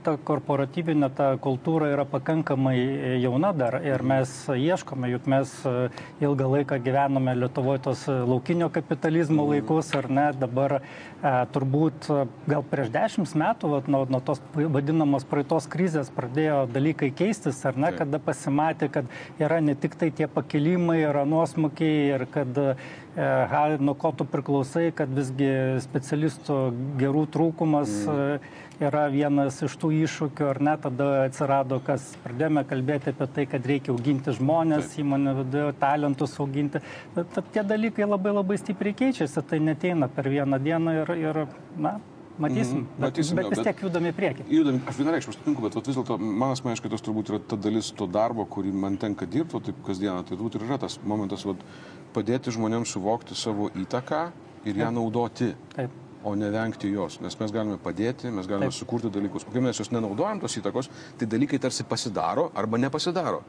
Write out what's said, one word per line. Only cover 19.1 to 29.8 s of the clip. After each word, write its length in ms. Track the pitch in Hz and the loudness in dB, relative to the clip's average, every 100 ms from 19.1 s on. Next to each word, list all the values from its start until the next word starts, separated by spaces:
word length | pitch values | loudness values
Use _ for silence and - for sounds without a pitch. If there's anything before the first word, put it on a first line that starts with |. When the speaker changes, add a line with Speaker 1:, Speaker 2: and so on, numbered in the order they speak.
| - - - | -8 -10 -2
Speaker 1:
yra 200 | 151 165 | 2 4
ne 120 | 151 | 2
tik 220 | 139 160 - | 2 -2 0
tai 140 | 165 | -2
tie 180 | - 151 | 0 -2
pakilimai, 720 | - 143 151 147 180 170 160 | -2 0 2 4 4 4 4
yra 220 | 156 143 | 4 4
nuosmukiai 880 | 139 160 165 165 151 151 160 151 143 | 4 4 2 2 0 2 2 4 4
ir 120 | 135 127 | 2 0
kad, 300 | 151 131 127 | -2 0 2
e, 180 | 139 135 - - - - | 2 0 -4 -16 -10 -2
ha, 600 | 139 131 127 143 151 151 | 2 2 2 4 2 4
nuo 140 | 139 | 2
ko 180 | 135 165 | 2 0
tu 120 | 127 | 0
priklausai, 680 | 143 143 135 139 135 170 170 | -2 -2 0 0 2 2 0
kad 140 | 160 143 | 0 -2
visgi 720 | 131 131 131 139 135 131 131 | 0 -2 2 2 2 2 0
specialistų 920 | 131 143 131 151 151 147 - 139 131 120 135 139 | -2 -4 -2 0 0 -2 -2 0 0 -2 -4 0
gerų 280 | 139 147 151 | 2 2 2
trūkumas, 640 | 151 165 160 160 147 143 - 151 | 2 2 2 2 4 2 -2 0
Speaker 2:
Mm. 80 | 147 139 | 0 0
Speaker 1:
e, 500 | 143 - - - - | -2 -6 -18 -14 -2
yra 240 | 143 147 147 | 0 2 2
vienas 500 | 139 147 143 139 131 | 4 4 4 2 0
iš 140 | 147 | -4
tų 140 | - | 0